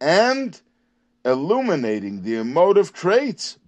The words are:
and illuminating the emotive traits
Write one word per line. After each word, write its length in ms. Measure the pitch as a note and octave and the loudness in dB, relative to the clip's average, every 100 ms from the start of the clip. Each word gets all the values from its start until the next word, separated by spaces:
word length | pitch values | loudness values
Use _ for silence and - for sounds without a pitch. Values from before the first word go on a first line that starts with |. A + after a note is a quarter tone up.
and 580 | C#3+ F#3 B3 C4+ B3+ - _ _ _ _ _ _ | 2 4 4 0 -6 -12 _ _ _ _ _ _
illuminating 1000 | B2 C3 D#3 B3 B3+ D#3 A2 G#2+ G2+ G2 | -2 0 0 0 0 0 -2 -4 -6 -8
the 120 | G2+ A2+ | -6 -4
emotive 560 | A2+ D3+ F#3+ G3+ F3+ | -2 2 4 4 2
traits 680 | - F3 A#3 C#4 E3+ - - | -2 0 0 0 -6 -12 -16